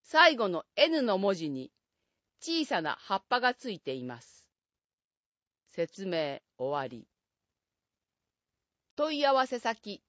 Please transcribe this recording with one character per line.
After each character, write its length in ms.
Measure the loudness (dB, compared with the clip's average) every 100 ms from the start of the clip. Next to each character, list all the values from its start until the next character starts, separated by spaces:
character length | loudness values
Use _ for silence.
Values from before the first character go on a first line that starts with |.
最 340 | 2 6 6 6
後 140 | 0
の 160 | -2 -4 2
N 280 | 4 4
の 140 | 2 2
文 180 | 2 0
字 140 | -4
に 220 | -6 -10 _ _ _ _ _ _ _
小 240 | -6 -4 0
さ 160 | -2
な 160 | -2 -6
葉 160 | -4 -6
っ 60 | _
ぱ 100 | 0
が 140 | 0
つ 160 | -2 -8
い 100 | -8
て 140 | -6
い 100 | -6
ま 180 | -8 -12
す。 240 | -18 -20 _ _ _ _ _ _ _ _ _ _ _ _ _
説 380 | -6 -6 -6 -4
明 340 | -2 -2 -6 _ _
終 160 | -4
わ 140 | -4 -6
り。 200 | -10 -18 _ _ _ _ _ _ _ _ _ _ _ _ _ _ _ _ _ _ -2
問 240 | -2 2
い 60 | 4
合 80 |
わ 120 | 4 2
せ 140 | -2
先 420 | -4 -4 -10 -14